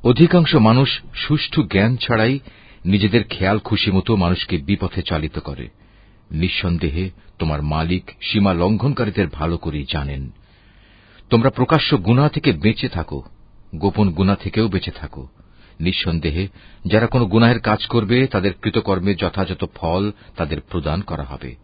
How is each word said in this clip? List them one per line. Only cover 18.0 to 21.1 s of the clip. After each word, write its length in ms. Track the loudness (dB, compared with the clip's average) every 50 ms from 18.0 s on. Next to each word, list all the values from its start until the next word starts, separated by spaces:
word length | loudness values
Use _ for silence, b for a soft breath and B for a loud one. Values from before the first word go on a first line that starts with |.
| 0 2 2 2 0 0
তাদের 260 | 0 -2 -2 -2 -4 -2
কৃতকর্মের 540 | -4 -2 -2 -2 -2 0 -2 0 0 -2 -2
যথাযথ 480 | 0 -2 -4 -2 -4 -4 -4 -4 -6 -6 -8 _
ফল 360 | -8 -4 -2 -2 0 -2 -4 -6 b b b b -6
তাদের 240 | -6 -2 -2 -4
প্রদান 400 | -4 _ -6 -4 -4 -2 -4 -4
করা 220 | -4 -6